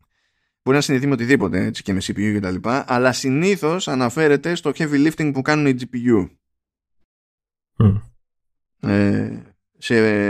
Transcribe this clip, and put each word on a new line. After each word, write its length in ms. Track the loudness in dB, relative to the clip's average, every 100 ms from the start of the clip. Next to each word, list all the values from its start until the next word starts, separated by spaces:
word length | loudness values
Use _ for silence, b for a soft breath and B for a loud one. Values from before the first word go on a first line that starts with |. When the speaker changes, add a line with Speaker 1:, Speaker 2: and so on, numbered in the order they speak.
| _ _ _ _ _ _
Speaker 1:
μπορεί 140 | 0 0
να 60 |
συνδεθεί 240 | 2 0 0
με 60 |
οτιδήποτε, 520 | -2 2 2 2 -2
έτσι, 180 | -4 -6
και 100 | -4
με 80 | -4
C 80 | -4
P 60 | -4
U 160 | -2
και 80 | -2
τα 100 | -2
λοιπά, 340 | -4 -4 -4 -2
αλλά 240 | 0 2
συνήθως 760 | 0 -2 0 0 0 -2 -2 -4
αναφέρεται 640 | -2 -2 2 2 2 0
στο 160 | -4 -4
heavy 320 | -4 0 2 2
lifting 240 | 0 -2
που 80 | -2
κάνουν 240 | 0 0 2
οι 80 | 0
G 40 |
P 140 | -4 -4 2 2
U. 140 | 2 -8 _ _ _ _ _ _ _ _ _ _ _ _ _ 2
Speaker 2:
Μμμ. 200 | 2 2 -4 _ _ _ _ _ _ _
Speaker 1:
Ε, 640 | -2 0 2 0 -4 -8 -16 _ _ _
σε 160 | -2 2 2 2 0